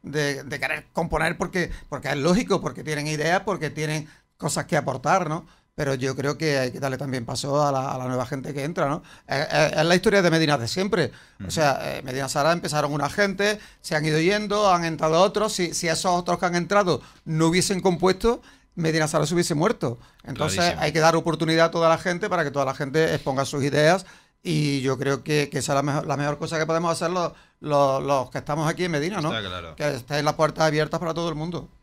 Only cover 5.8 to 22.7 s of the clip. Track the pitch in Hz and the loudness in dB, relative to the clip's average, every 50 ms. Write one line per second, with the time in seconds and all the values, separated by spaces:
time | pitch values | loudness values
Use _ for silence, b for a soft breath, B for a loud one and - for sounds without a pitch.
5.8 | 151 139 135 131 131 131 127 139 131 143 147 135 160 156 143 135 131 123 - 139 | -2 -2 0 0 -2 -2 -2 -2 -2 -2 -2 0 0 0 2 2 0 -2 -4 -4
6.8 | 131 135 131 131 143 139 131 127 113 - 131 - - 143 139 147 151 143 139 131 | -4 -4 -4 -4 -4 -4 -4 -6 -4 -6 -6 -6 -2 0 2 2 2 2 2 0
7.8 | 131 139 139 131 127 127 127 127 127 123 143 135 127 151 139 139 135 151 175 185 | -2 -2 -6 -6 -4 -4 -2 -2 -2 -2 -6 -8 -8 -8 -6 -6 -6 -4 -2 -2
8.8 | 160 139 147 170 B B B B B - - 135 156 - - 151 156 147 156 170 | 0 0 -2 -4 B B B B B -6 -4 -4 -2 0 2 2 2 4 2 2
9.8 | 156 170 175 185 185 226 202 202 180 175 160 165 160 147 147 110 117 110 - 180 | 4 4 4 4 4 4 4 4 4 4 4 4 2 2 2 0 -2 -4 -4 -2
10.8 | 190 208 233 185 147 110 B B B B B B 98 90 160 165 156 143 - - | -2 0 0 0 -2 -2 B B B B B B -10 -6 -2 2 2 2 2 0
11.8 | - 143 135 135 143 135 127 135 139 131 - 151 139 156 170 175 - 165 147 151 | -2 -6 -6 -6 -8 -8 -6 -6 -6 -4 -2 0 2 2 2 0 -2 -4 -2 0
12.8 | 143 143 147 151 143 143 - - 202 196 190 - 202 208 208 208 B B B B | 0 0 0 -2 -2 -2 0 0 0 0 0 0 0 0 0 -2 B B B B
13.8 | _ - 165 151 151 160 151 156 160 180 208 214 214 202 202 208 214 196 180 170 | _ -4 -2 0 0 2 2 4 4 4 2 2 0 0 0 2 4 4 4 4
14.8 | 170 165 160 151 - 156 160 165 185 208 208 208 208 220 214 - 180 165 - - | 2 -2 -2 0 0 2 4 6 4 4 4 0 -2 0 0 -2 -4 -2 -2 -4
15.8 | - 170 160 156 - 190 175 175 180 - 175 170 - 180 175 175 175 175 202 202 | -2 -2 -2 0 0 0 0 0 0 0 -2 0 0 0 0 0 0 2 2 2
16.8 | 196 180 151 117 B B B B B 156 160 156 160 165 165 180 165 - 208 180 | 4 4 0 0 B B B B B -4 0 2 4 4 4 4 2 2 -2 2
17.8 | - 190 175 151 175 185 185 185 - 226 240 - B B B B B B _ - | 2 2 2 4 2 2 2 4 2 0 0 0 B B B B B B _ -2
18.8 | 165 160 156 160 156 151 - 160 147 151 180 170 170 - 165 147 160 214 233 - | 0 0 2 2 0 2 2 0 2 2 2 0 0 0 0 2 2 2 2 0
19.8 | - 131 117 b b b b b b - 139 120 147 156 - 185 175 175 160 160 | -2 -4 -4 b b b b b b -12 -6 -4 -2 -2 0 2 2 0 2 0
20.8 | 165 151 151 160 156 165 160 165 156 170 156 156 165 160 160 160 165 165 165 170 | -2 0 0 4 4 4 4 4 0 0 -2 0 0 2 4 4 4 4 4 2
21.8 | 165 160 165 156 - 190 175 175 190 214 180 175 160 143 131 143 139 131 | 4 4 4 2 0 -2 -2 -2 -2 -2 0 0 0 0 0 0 -2 -2